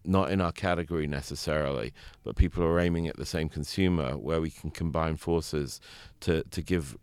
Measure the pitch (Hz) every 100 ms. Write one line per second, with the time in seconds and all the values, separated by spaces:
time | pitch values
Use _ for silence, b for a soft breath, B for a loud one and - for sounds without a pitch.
0 | - 95 76 95 87 - 95 85 80 82
1 | 76 71 - 71 - 76 71 67 58 -
2 | B B - - 90 - 82 85 87 85
3 | 82 - - 82 80 - 71 - 92 87
4 | 65 69 62 82 82 - 80 - 82 80
5 | 80 80 - 85 - 76 69 - B B
6 | B B - 80 - - 78 90 71 -